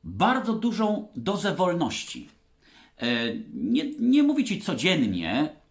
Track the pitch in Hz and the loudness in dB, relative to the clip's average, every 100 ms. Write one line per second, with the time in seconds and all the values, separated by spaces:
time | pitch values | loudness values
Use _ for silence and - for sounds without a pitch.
0 | 82 95 208 254 208 220 233 190 214 214 | -12 0 2 2 0 -2 -2 0 0 0
1 | - - 143 202 202 - 185 170 139 - | -6 -6 -4 -2 -2 0 0 2 -2 -4
2 | - - - _ _ _ _ - - _ | -10 -14 -16 _ _ _ _ -20 -20 _
3 | 120 120 117 - - - - 123 - - | -2 0 -2 -4 -10 -6 0 0 0 2
4 | 120 294 285 302 247 202 - 143 170 175 | 6 6 6 2 0 -2 -2 0 0 2
5 | 113 90 82 113 151 - _ | 0 0 -2 0 -2 -4 _